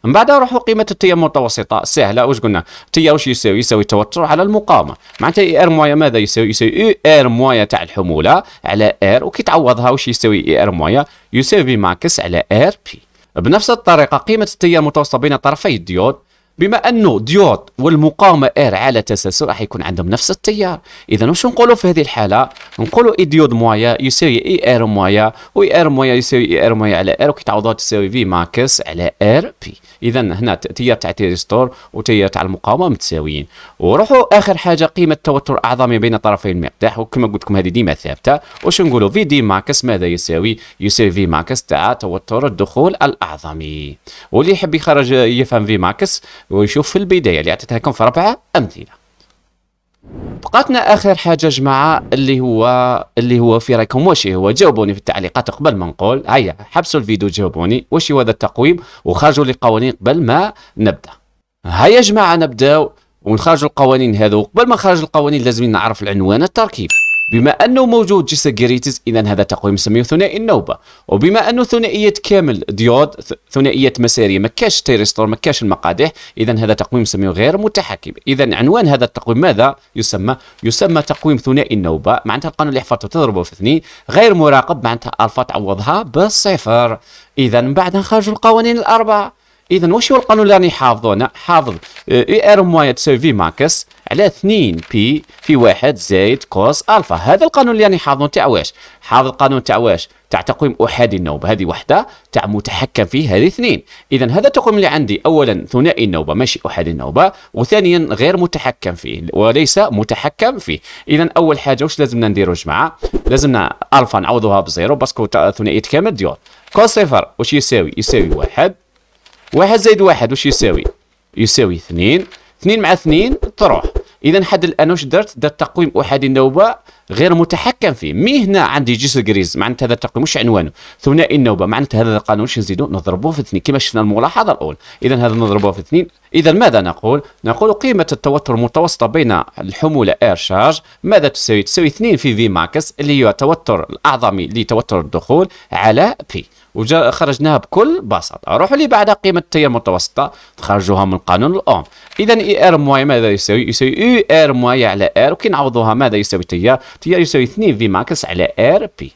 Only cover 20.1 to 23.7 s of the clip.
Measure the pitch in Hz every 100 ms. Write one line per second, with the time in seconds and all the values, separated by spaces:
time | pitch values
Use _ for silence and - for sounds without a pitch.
20.1 | 120 - 185 - 214 185 160 _ - -
21.1 | 202 131 175 247 247 240 233 185 160 143
22.1 | - 104 104 131 - - - 113 - 233
23.1 | - 170 156 147 117 113